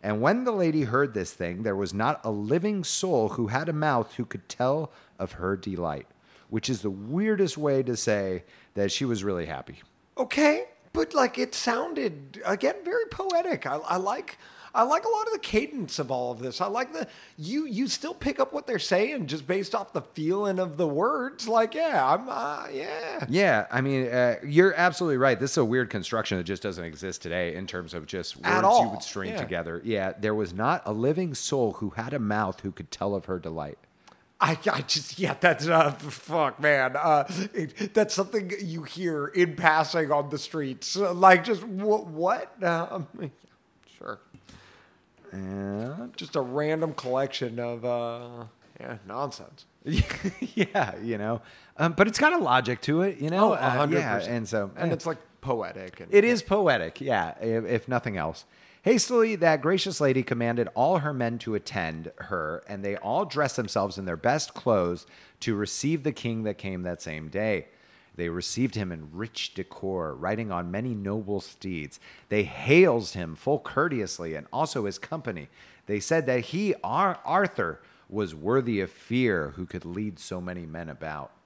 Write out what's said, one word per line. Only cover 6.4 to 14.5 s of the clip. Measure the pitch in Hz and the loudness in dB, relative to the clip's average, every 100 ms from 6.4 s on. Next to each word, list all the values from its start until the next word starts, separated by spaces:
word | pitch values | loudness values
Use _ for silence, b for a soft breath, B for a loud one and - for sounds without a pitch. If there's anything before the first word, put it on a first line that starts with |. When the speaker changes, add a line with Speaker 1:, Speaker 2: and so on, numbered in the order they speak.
| b | b
Speaker 1:
which | 110 - | -4 -2
is | 117 | -2
the | 104 | -2
weirdest | 98 107 160 220 208 185 - | -6 -4 0 2 2 2 2
way | 147 139 | 0 2
to | 127 117 | 0 0
say | - 104 98 92 - b b | 0 2 0 -4 -6 b b
that | - 101 | -2 0
she | - | 0
was | 131 113 | 0 0
really | 101 90 80 | 0 -2 -4
happy. | 69 - 67 - _ _ - | -8 -10 -18 -20 _ _ -4
Speaker 2:
Okay, | 254 - 294 311 494 _ _ | -2 4 4 4 -4 _ _
but, | - 330 | -2 0
like, | 311 247 254 | 2 2 0
it | 254 | -4
sounded, | - - 233 330 302 240 151 139 190 | -2 -2 -2 -2 -2 -4 -4 -14 -8
again, | - 202 269 403 | -2 0 0 0
very | 339 466 453 | -2 -2 -2
poetic. | - 392 339 359 302 139 | -4 0 0 0 -2 -2
I, | 143 | -6
I | 160 175 | -2 -2
like, | 190 269 - - B | 0 -4 -6 -16 B